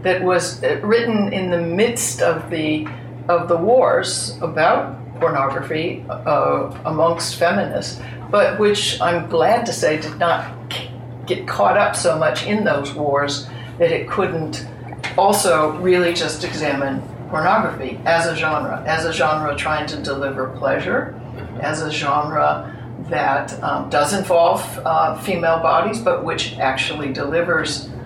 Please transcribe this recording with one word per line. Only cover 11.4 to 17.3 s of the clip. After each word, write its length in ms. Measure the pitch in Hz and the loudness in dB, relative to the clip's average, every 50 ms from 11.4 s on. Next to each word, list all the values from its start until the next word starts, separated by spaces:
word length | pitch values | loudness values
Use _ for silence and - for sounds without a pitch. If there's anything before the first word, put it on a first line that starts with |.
| - | -4
caught 300 | - - - 202 196 202 | -6 0 2 4 4 6
up 180 | 202 196 160 156 | 4 4 2 0
so 220 | - - 175 160 | 0 2 2 2
much 280 | 156 160 151 - - - | 2 2 0 0 -2 -2
in 180 | 202 208 214 202 | 0 0 2 2
those 300 | 175 151 143 139 - - | 2 2 0 -2 -4 -4
wars 540 | 151 147 147 139 143 143 143 143 - - - - - - - - | -2 0 2 2 2 2 0 -2 -6 -8 -10 -12 -12 -12 -12 -2
that 140 | - 170 165 | 2 2 2
it 180 | 165 - - - | 2 0 -2 -2
couldn't 560 | - 208 190 170 160 160 156 147 - - - - - - - - - - - - - | -2 0 0 0 0 -2 -4 -4 -6 -8 -10 -12 -14 -14 -12 -12 -12 -8 -8 -2 2
also 600 | - 196 196 196 - - 190 165 156 156 156 151 165 | 4 4 4 4 4 4 4 4 4 4 2 0 0
really 340 | 180 185 180 180 175 170 170 | 4 4 4 6 4 2 2
just 300 | 170 165 156 - - - | 0 -2 -2 -4 -4 -6
examine 580 | 170 - 151 156 147 139 135 139 135 135 - - - - - - | -6 -4 -2 -2 0 0 0 0 -2 -2 -4 -6 -8 -12 -14 -10
pornography 680 | - | -4